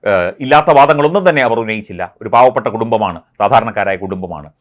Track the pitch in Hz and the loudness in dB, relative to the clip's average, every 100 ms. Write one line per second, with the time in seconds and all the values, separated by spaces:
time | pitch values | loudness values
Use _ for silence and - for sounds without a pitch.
0 | 104 98 90 - 131 147 156 147 143 147 | 0 -2 -2 -6 0 2 4 4 4 2
1 | 147 196 185 151 123 113 110 110 101 87 | 0 2 2 2 0 -2 -4 -8 -10 -12
2 | 90 _ 107 120 127 120 110 110 113 113 | -12 _ 0 4 4 2 -6 -6 -4 -2
3 | 101 82 _ _ 104 123 117 104 98 95 | -2 -6 _ _ 2 2 0 -4 -4 -4
4 | 95 92 92 80 73 _ | -8 -10 -10 -14 -18 _